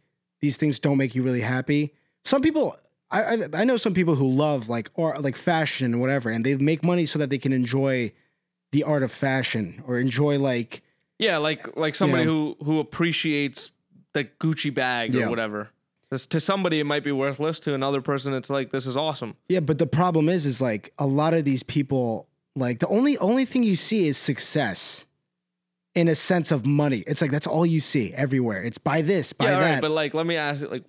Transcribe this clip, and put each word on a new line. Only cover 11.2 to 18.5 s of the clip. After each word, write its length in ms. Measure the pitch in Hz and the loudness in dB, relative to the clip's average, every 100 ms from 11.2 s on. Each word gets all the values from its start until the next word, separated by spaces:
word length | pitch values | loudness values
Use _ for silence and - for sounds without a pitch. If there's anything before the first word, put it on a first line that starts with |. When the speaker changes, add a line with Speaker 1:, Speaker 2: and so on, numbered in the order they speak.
| 220 160 | 0 0
Speaker 2:
like, 380 | 151 151 - - | -2 -4 -8 -4
like 160 | 156 - | -2 2
somebody 280 | 151 135 | 2 4
Speaker 1:
you 60 | 160 | 2
know. 260 | 156 151 - | 2 -2 -4
Speaker 2:
who, 60 | 147 | 0
who 140 | 156 | 0
appreciates 920 | 151 - 170 151 165 143 139 - - _ _ _ _ | 0 -2 -2 0 -2 0 -2 -6 -14 _ _ _ _
the 100 | 151 | -6
Gucci 500 | 127 _ 160 156 147 | -6 _ -2 -2 -2
bag 400 | 131 127 123 117 127 | -2 -2 0 0 0
or 40 | |
Speaker 1:
Yeah. 80 | 113 | 0
Speaker 2:
whatever. 400 | 117 110 104 107 _ _ _ _ | -2 -4 -6 -10 _ _ _ _
This, 140 | 135 - | -8 -4
to 120 | 160 | -2
somebody, 400 | 175 196 180 156 | 0 0 2 0
it 60 | 147 | 0
might 180 | 147 | 0
be 80 | 143 | 0
worthless. 480 | 139 139 135 156 160 | 0 -2 -2 -4 -4
To 160 | 156 139 | -4 -2
another 260 | 135 139 | 0 0
person, 320 | 131 139 135 | -2 -2 -2
it's 160 | 135 | -4
like, 220 | 120 | -2